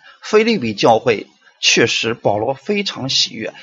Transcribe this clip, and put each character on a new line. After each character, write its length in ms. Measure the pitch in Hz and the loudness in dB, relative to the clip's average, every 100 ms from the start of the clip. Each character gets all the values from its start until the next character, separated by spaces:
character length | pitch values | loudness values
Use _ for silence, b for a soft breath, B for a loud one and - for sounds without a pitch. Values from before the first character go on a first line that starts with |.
| b b | b b
腓 240 | - 214 220 | 0 2 4
立 120 | 220 | 0
比 160 | 117 | -2
教 260 | 104 139 110 | 0 2 4
会 280 | - 104 - _ b b | 2 -2 -4 _ b b
确 260 | - - 113 | 0 2 2
实 260 | - 113 | 0 -4
保 240 | 117 127 104 | -2 -2 -2
罗 160 | 110 | -2
非 300 | 135 - 208 | -4 -4 -4
常 260 | 202 - 131 | -4 -6 -4
喜 240 | 135 - | -2 -2
悦， 200 | 113 107 B | -4 -10 B